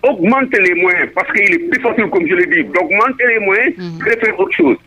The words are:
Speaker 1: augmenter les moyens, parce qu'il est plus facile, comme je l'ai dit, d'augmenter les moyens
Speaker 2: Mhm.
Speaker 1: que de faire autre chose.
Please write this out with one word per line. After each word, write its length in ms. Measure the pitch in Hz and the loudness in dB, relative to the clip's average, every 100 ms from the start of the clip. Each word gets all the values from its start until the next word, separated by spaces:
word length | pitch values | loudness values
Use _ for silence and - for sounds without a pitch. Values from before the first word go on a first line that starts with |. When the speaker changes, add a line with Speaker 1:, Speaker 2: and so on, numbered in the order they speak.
Speaker 1:
augmenter 580 | 262 233 175 269 262 214 | 0 0 2 2 0 2
les 140 | 190 | 2
moyens, 360 | 175 180 175 - | 2 0 0 -2
parce 160 | - - | -4 -4
qu'il 220 | - 202 | 0 0
est 40 | 175 - | 0 -2
plus 100 | 262 | -2
facile, 260 | 247 247 208 | 0 0 0
comme 160 | 196 165 | 0 0
je 80 | |
l'ai 120 | 180 180 | 0 2
dit, 180 | 165 147 | 0 0
d'augmenter 540 | 180 165 196 247 254 247 | -2 0 0 0 0 0
les 100 | 226 | 0
moyens 360 | 196 196 254 - | 0 0 0 -4
Speaker 2:
Mhm. 220 | 180 165 | -10 -6
Speaker 1:
que 100 | 208 | -2
de 60 | 226 | 0
faire 200 | 220 - | 0 0
autre 160 | - - | -2 2
chose. 200 | 147 104 | 2 2